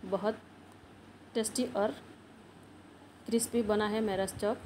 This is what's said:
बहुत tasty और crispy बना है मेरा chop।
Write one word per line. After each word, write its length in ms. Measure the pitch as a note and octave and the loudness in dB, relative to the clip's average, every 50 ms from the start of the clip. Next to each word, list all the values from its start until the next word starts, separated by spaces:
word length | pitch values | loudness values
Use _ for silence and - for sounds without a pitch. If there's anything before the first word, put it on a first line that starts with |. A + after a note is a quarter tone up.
| - | -2
बहुत 320 | F#3 G3 F#3 F#3+ G#3+ A3 - - - - - - - - - - - - - - - - - - - - | -2 -2 0 0 0 -2 -2 -10 -18 -20 -20 -20 -20 -20 -20 -20 -20 -20 -20 -20 -20 -20 -20 -20 -4 -2
tasty 300 | A#3+ A3 A3 - - B3 - - | -2 -2 0 0 -2 -2 0 2
और 180 | - G3+ A3+ C#4 - - - - - - - - - - - - - - - - - - - - - - - - - - | 0 0 0 0 -4 -14 -18 -20 -20 -20 -20 -20 -20 -20 -20 -20 -20 -20 -20 -20 -20 -20 -20 -20 -20 -20 -20 -20 -16 -6
crispy 360 | - G#3+ A#3 A3+ - - A#3+ A3+ | 0 0 0 0 2 0 0 2
बना 240 | G#3 G#3+ G#3 G#3+ | 4 2 2 2
है 140 | G#3 G#3 A3 | 2 2 0
मेरा 240 | A3+ G#3 F#3+ F#3 F#3+ | 2 2 2 0 0
chop। 340 | F#3+ - - - G3+ A#3 B3+ - | -2 -2 -2 0 0 0 -2 -6